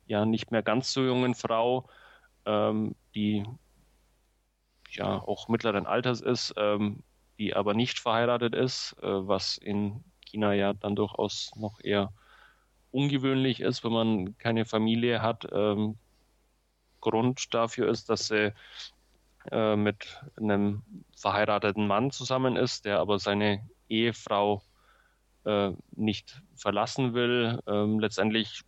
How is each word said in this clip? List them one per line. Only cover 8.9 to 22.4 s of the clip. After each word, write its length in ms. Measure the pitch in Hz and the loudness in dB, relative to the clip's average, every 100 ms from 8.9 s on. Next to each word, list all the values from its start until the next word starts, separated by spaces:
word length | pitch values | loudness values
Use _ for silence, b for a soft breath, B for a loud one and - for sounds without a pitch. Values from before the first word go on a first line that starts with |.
| - | -6
äh, 280 | 98 98 95 | -2 -2 0
was 300 | 95 - - | -2 -2 -6
in 440 | - 101 104 107 - _ | -4 -2 -2 -4 -14 _
China 300 | - 107 104 | -12 -2 2
ja 180 | 101 98 | 2 0
dann 240 | 104 104 104 | 0 -2 0
durchaus 560 | 104 - 104 - - | -2 0 -2 -4 -10
noch 240 | - 107 104 | -8 -8 -8
eher 320 | 101 101 98 b b b b b b _ _ | -2 0 0 b b b b b b _ _
ungewöhnlich 680 | 131 143 139 135 131 131 117 | 0 0 2 2 2 2 0
ist, 240 | - 123 | -2 -2
wenn 80 | 117 | 0
man 460 | 113 113 110 92 - | 2 2 2 -2 -4
keine 280 | 117 113 110 | -2 0 0
Familie 560 | 110 110 117 120 117 | 0 2 2 2 0
hat. 240 | 110 117 - | 0 -2 -4
Ähm, 460 | - 104 104 107 107 _ _ _ _ _ _ _ _ _ _ | 0 2 2 0 -4 _ _ _ _ _ _ _ _ _ _
Grund 540 | 110 110 123 131 - | 0 2 2 0 -2
dafür 340 | 117 117 - 107 | 0 0 0 0
ist, 220 | 113 - | 0 -2
dass 180 | 110 - | -2 0
sie, 240 | 107 104 B B B B - _ _ _ _ - | 2 0 B B B B -18 _ _ _ _ -4
äh, 260 | - 110 104 | 0 2 4
mit 440 | 104 104 - - 139 - | 2 0 -10 -16 -18 -4
einem 460 | 107 101 101 101 - 202 - - | 0 2 2 -2 -8 -18 -20 -4
verheirateten 680 | 104 101 107 104 104 101 104 | 0 2 2 2 2 2 2
Mann 240 | 101 135 | 2 2
zusammen 460 | - 127 131 | -2 -2 0